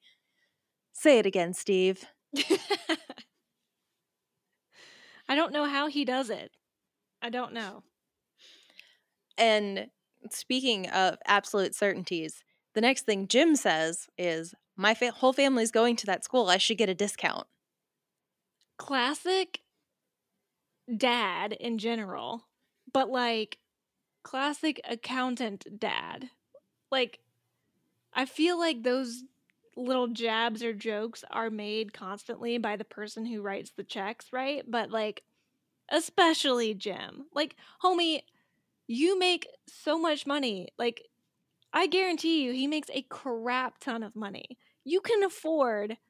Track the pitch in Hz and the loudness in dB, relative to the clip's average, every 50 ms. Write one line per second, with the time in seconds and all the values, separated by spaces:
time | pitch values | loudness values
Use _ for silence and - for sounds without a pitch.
0 | _ _ _ _ _ _ _ _ _ _ _ _ _ _ _ _ _ _ - - | _ _ _ _ _ _ _ _ _ _ _ _ _ _ _ _ _ _ -10 4
1 | - 302 277 226 196 196 - 190 170 175 180 - - - 196 185 185 185 190 - | 6 8 8 8 6 4 2 0 0 -2 -4 -4 0 2 2 4 4 4 2 0
2 | - - - _ _ _ - 277 - - - - - - 392 - - - 330 - | -6 -18 -20 _ _ _ -4 -4 0 2 0 0 0 -2 -4 -4 -2 -2 -4 -4
3 | - - - - - _ _ _ _ _ _ _ _ _ _ _ _ _ _ _ | -6 -10 -18 -18 -20 _ _ _ _ _ _ _ _ _ _ _ _ _ _ _
4 | _ _ _ _ _ _ _ _ _ _ _ _ _ _ _ - - - - - | _ _ _ _ _ _ _ _ _ _ _ _ _ _ _ -20 -20 -20 -20 -20
5 | - - - - _ - 269 294 330 - 277 294 294 294 277 277 294 302 277 294 | -20 -20 -20 -12 _ 0 2 2 2 2 2 0 0 0 0 0 -2 0 0 0
6 | 277 240 254 262 269 220 214 - - - - _ _ _ _ _ _ _ _ _ | 0 0 0 0 -2 -2 -4 -8 -8 -12 -18 _ _ _ _ _ _ _ _ _
7 | _ _ _ _ 233 233 226 247 247 - 214 233 220 190 208 208 - _ _ _ | _ _ _ _ -10 -6 -6 -6 -6 -6 -8 -10 -10 -10 -12 -16 -20 _ _ _
8 | _ _ _ _ _ _ _ _ - - - - _ _ _ - - _ _ _ | _ _ _ _ _ _ _ _ -20 -20 -20 -20 _ _ _ -20 -20 _ _ _
9 | _ _ _ _ _ _ _ - 226 226 214 214 208 202 196 196 208 247 _ _ | _ _ _ _ _ _ _ 4 4 6 6 4 2 -2 -4 -6 -8 -10 _ _
10 | _ _ _ _ - 220 - - - - 254 262 262 262 226 190 185 - - 190 | _ _ _ _ -14 -12 -12 -10 -4 -2 -2 0 2 0 0 0 -2 -2 0 2
11 | 190 180 - - - - 202 202 196 - - 202 190 - - - 208 202 180 - | 2 2 2 0 0 2 2 2 2 0 0 0 0 0 0 0 0 0 0 -2
12 | 180 - 180 165 160 160 - - - _ _ _ _ _ _ 214 226 254 269 - | -4 -6 -6 -6 -6 -8 -10 -14 -20 _ _ _ _ _ _ 2 2 2 2 2
13 | - - 214 196 196 190 - 247 302 339 302 254 - 202 160 156 160 160 170 - | 0 0 0 0 0 2 4 6 6 8 6 6 4 2 2 2 2 0 -2 -6
14 | - - _ - 180 175 165 160 165 170 - - _ _ _ - 190 208 226 226 | -10 -12 _ -4 -2 -2 -2 -2 -6 -10 -14 -20 _ _ _ 0 2 2 4 4
15 | 247 240 226 - - 262 254 285 277 269 269 240 226 226 - 220 226 240 240 233 | 0 -2 0 2 4 4 4 4 4 4 4 4 2 2 4 4 4 4 4 2
16 | - 202 185 - - - - 254 220 180 180 196 - - 226 185 220 190 190 165 | 0 -2 -4 -4 -4 0 2 2 4 6 6 4 4 2 2 2 2 2 2 0
17 | 202 202 - - - 165 - - - - _ _ _ _ _ _ _ _ _ _ | -2 -2 -2 -2 -2 -2 -2 -4 -8 -12 _ _ _ _ _ _ _ _ _ _
18 | _ _ _ _ _ _ _ _ _ _ _ _ _ _ _ - - - 277 262 | _ _ _ _ _ _ _ _ _ _ _ _ _ _ _ -18 -8 -2 0 0
19 | 240 269 294 - - 359 381 381 370 - - - _ _ _ _ _ _ _ _ | 2 0 0 -2 -2 0 0 0 0 -2 -6 -12 _ _ _ _ _ _ _ _
20 | _ _ _ _ _ _ _ _ _ _ _ _ _ _ _ _ _ - 233 202 | _ _ _ _ _ _ _ _ _ _ _ _ _ _ _ _ _ -8 -2 0
21 | 269 247 240 240 220 190 175 175 190 214 214 - - 240 233 220 202 233 233 226 | 2 2 2 2 0 0 -2 -2 -4 -4 -6 -6 -4 -4 -4 -2 -2 -2 -2 -4
22 | 214 185 185 - 226 247 247 233 - _ _ _ _ _ _ _ _ - - 269 | -4 -6 -8 -8 -8 -8 -8 -10 -12 _ _ _ _ _ _ _ _ 0 2 2
23 | 262 208 262 247 247 233 233 220 214 - - - _ _ _ _ _ _ _ _ | 2 2 0 0 0 0 0 -2 -4 -6 -8 -16 _ _ _ _ _ _ _ _
24 | _ _ _ _ - - - 262 269 294 285 - - 311 262 - - - 240 226 | _ _ _ _ -16 -10 -6 -2 -2 -2 -2 0 -2 -2 -2 -2 -6 -8 -8 -8
25 | - - 254 262 254 254 247 233 254 220 202 - - - 202 202 - 202 - - | -6 -6 -4 -2 -2 -2 -2 -2 -4 -4 -6 -8 -12 -16 -10 -6 -4 -2 -2 -2
26 | 73 85 - - - 254 - _ _ _ - - _ _ _ _ _ _ 269 262 | -4 -6 -10 -10 -12 -14 -16 _ _ _ -20 -20 _ _ _ _ _ _ 0 0
27 | 247 - - - _ _ _ _ _ _ _ _ _ _ _ _ _ _ _ _ | 0 -2 -4 -10 _ _ _ _ _ _ _ _ _ _ _ _ _ _ _ _
28 | _ _ - - 269 262 - - 311 349 359 339 339 330 302 233 226 247 247 262 | _ _ -4 -2 -2 -2 0 2 2 4 4 2 2 0 0 0 0 0 0 0
29 | 262 240 233 247 254 269 _ _ _ _ _ _ _ _ _ 240 247 247 262 254 | -2 -4 -8 -12 -16 -18 _ _ _ _ _ _ _ _ _ -8 -4 -2 0 0
30 | 247 240 233 220 233 226 220 220 233 233 220 220 233 233 220 202 220 226 214 208 | 0 -2 -2 -2 -2 0 0 2 0 0 -2 -2 -4 -6 -6 -4 -4 -4 -4 -4
31 | 220 233 226 - - - - 226 226 226 220 214 208 208 208 220 220 208 - - | -4 -6 -8 -12 -14 -8 -4 -4 -4 -4 -4 -6 -6 -4 -4 -4 -4 -6 -8 -12
32 | 208 185 196 202 - - 233 - - 233 240 240 226 214 208 196 220 - - 214 | -12 -10 -12 -10 -10 -12 -10 -8 -4 -4 -2 -2 -2 -2 -4 -4 -6 -10 -12 -12
33 | 208 208 - 226 220 240 233 208 202 202 196 202 - - - - 196 - - 226 | -12 -12 -10 -8 -8 -6 -6 -6 -6 -6 -6 -8 -8 -10 -12 -14 -12 -10 -8 -6
34 | 190 202 233 - - - - 254 269 269 294 269 262 233 226 233 214 - 208 226 | -6 -6 -8 -10 -12 -8 -6 -4 -4 -2 -4 -4 -6 -4 -2 -2 -2 -2 -2 -2
35 | 214 214 202 - - _ _ _ _ _ _ _ _ _ _ _ _ - - 330 | -2 -4 -4 -8 -14 _ _ _ _ _ _ _ _ _ _ _ _ -2 0 0
36 | 330 - - - 359 330 320 - - 285 254 240 233 220 214 196 - 208 185 - | 0 0 2 4 6 6 6 4 2 0 0 0 0 -2 -4 -4 -6 -8 -8 -8
37 | - - - - 277 311 - 285 311 302 - - - - - _ - 370 370 339 | -10 -12 -14 -16 -18 -8 -4 -4 -4 -4 -6 -12 -20 -20 -8 _ 2 2 4 4
38 | 339 330 311 269 - _ _ _ _ _ _ _ _ _ _ _ _ - 233 247 | 4 2 0 0 -4 _ _ _ _ _ _ _ _ _ _ _ _ -8 -2 2
39 | 302 349 392 370 359 359 349 339 - - - - _ - - - - 311 302 330 | 2 2 4 4 4 4 2 2 -2 -8 -18 -20 _ -20 -20 -6 -2 0 0 2
40 | 320 330 302 285 - 277 285 294 269 240 208 190 170 - - - 240 240 226 - | 2 2 0 0 -2 -2 -2 -2 -2 -2 -4 -4 -8 -10 -6 -2 -2 -2 -2 -4
41 | - _ _ _ _ _ _ _ _ _ _ _ _ _ - 302 370 311 311 370 | -10 _ _ _ _ _ _ _ _ _ _ _ _ _ 0 2 2 4 4 2
42 | 381 370 339 294 - 330 330 311 269 247 247 262 269 285 311 302 285 - - 277 | 2 2 0 0 0 2 2 2 2 0 0 0 0 0 0 -2 -4 -4 -6 -8
43 | 269 - - - - 269 240 226 226 247 247 254 262 247 - _ - 285 233 233 | -8 -8 -12 -10 -8 -6 -6 -4 -4 -2 -2 -2 -2 -4 -8 _ -8 -6 -6 -6
44 | 220 208 - 214 214 202 - - - - 247 - _ _ _ _ _ 262 330 381 | -6 -8 -10 -10 -10 -10 -10 -12 -14 -16 -18 -20 _ _ _ _ _ 0 0 0
45 | - - 466 415 392 370 - - - 311 320 302 269 240 220 208 208 214 226 - | 2 4 4 4 4 2 0 -4 -2 0 2 4 4 2 2 0 -2 -4 -6 -10
46 | _ _ | _ _